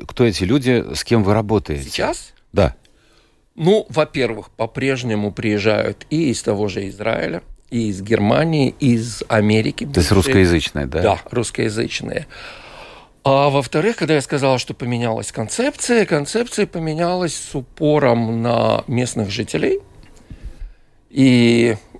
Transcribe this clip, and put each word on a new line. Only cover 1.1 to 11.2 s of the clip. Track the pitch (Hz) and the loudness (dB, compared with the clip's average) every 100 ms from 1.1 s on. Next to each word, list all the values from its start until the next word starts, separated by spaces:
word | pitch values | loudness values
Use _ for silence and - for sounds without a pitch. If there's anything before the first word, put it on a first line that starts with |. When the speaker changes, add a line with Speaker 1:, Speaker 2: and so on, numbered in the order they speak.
| 117 | 2
Speaker 1:
вы | 98 | 4
работаете? | 107 107 107 - 73 65 | 0 2 -2 -2 -8 -6
Speaker 2:
Сейчас? | - 247 - - _ _ | -4 -4 -4 -12 _ _
Speaker 1:
Да. | - 76 - _ _ _ _ _ _ _ - | 0 0 -2 _ _ _ _ _ _ _ -2
Speaker 2:
Ну, | 165 214 - | 2 2 2
во-первых, | 156 151 139 117 107 - | -2 -2 -2 -2 -4 -12
по-прежнему | - 113 120 135 127 123 107 104 | -8 -6 -2 -2 -2 -2 -2 -4
приезжают | - 110 104 107 107 107 - - | -4 -2 0 2 2 0 -6 -4
и | 151 147 | -2 0
из | 107 | 0
того | 113 101 104 | -2 -2 -2
же | 90 98 | -4 -8
Израиля, | 98 107 113 156 - - - _ | -6 -4 -2 -4 -8 -12 -20 _
и | 120 107 | -4 -4
из | 95 | -6
Германии, | 101 104 104 135 165 156 127 - | -2 2 4 2 2 2 0 2
и | 135 | 2
из | 117 117 104 - | 2 0 -8 0
Америки | 113 107 110 110 - 73 | 2 4 2 0 -4 -2
Speaker 1:
То | 85 | 0
есть | 82 | 4
Speaker 2:
бывшие. | 98 | 2
Speaker 1:
русскоязычные, | 90 98 87 85 - 73 65 | 4 4 4 4 0 -6 -4
да? | 76 | 0
Speaker 2:
Да, | 90 90 | 0 0